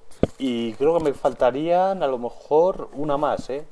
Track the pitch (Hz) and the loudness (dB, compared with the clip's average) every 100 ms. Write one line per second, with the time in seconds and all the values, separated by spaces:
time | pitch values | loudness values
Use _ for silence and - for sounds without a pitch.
0 | - - - - 131 117 117 104 147 170 | -16 -4 -4 -2 -4 -2 -4 0 2 2
1 | 147 127 143 123 127 131 165 175 190 190 | 0 0 -2 2 0 2 2 2 2 0
2 | 143 127 120 - - 151 180 190 143 135 | 0 -2 -4 -10 0 4 4 0 -6 -6
3 | 151 143 147 104 - 139 160 | -2 0 0 0 -4 -8 -10